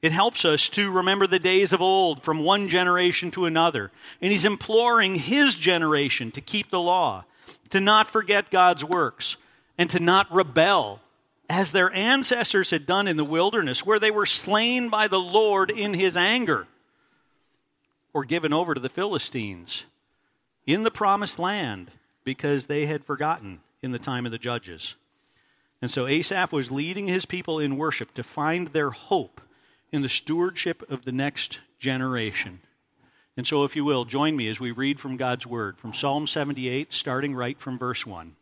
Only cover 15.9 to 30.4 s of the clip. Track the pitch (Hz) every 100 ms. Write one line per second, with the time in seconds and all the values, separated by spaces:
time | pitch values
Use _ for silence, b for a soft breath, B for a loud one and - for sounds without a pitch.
15.9 | 180 190 175 180 233 214 123 90 _ _
16.9 | _ _ _ _ _ _ _ _ _ _
17.9 | _ _ 151 131 165 156 151 170 139 127
18.9 | - 202 175 - 127 107 90 87 - -
19.9 | _ _ _ _ _ _ _ - 175 220
20.9 | - 208 202 208 - 180 208 143 101 87
21.9 | _ _ _ - 131 143 143 123 147 151
22.9 | 151 - 139 151 165 104 90 _ _ 131
23.9 | 123 - 123 123 113 123 117 - 82 -
24.9 | - _ _ _ _ _ _ _ _ 123
25.9 | 135 127 151 175 196 180 151 120 135 160
26.9 | 185 202 185 - 180 175 156 147 139 156
27.9 | - 120 - 120 - 151 170 165 156 143
28.9 | 120 - 190 123 - _ b b b b
29.9 | 151 135 - - 165